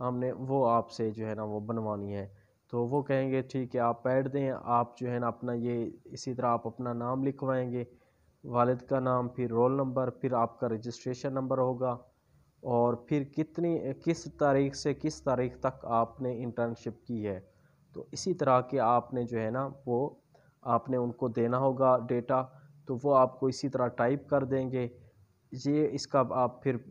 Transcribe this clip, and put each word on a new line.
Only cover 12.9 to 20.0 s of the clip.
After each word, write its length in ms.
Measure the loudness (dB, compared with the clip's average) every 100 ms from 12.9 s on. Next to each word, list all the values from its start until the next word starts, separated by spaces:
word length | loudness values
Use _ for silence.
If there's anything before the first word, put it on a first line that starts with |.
| 2 0
फिर 140 | -2
कितनी, 680 | -2 -4 -4 -2 -2 -2 -4
किस 460 | -4 -4 -4 -4 0
तारीख 360 | 4 4 2 0
से 180 | -4
किस 320 | -2 -4 -4 -2
तारीख 300 | 0 0 -2 -4
तक 140 | -4 -2
आपने 480 | 0 0 -2 -6
इंटर्नशिप 680 | -4 -6 -4 -4 -4 -10 -10 -8
की 160 | -4
है। 280 | -4 -6 -10 _ _ _ _ -16
तो 120 | -14
इसी 200 | -8 -4
तरह 280 | 0 4 4
के 160 | 4 2
आपने 480 | 4 4 2 -4 -2
जो 140 | -2
है 120 | -2
ना 240 | -2 -4 -6 -2
वो 340 | 0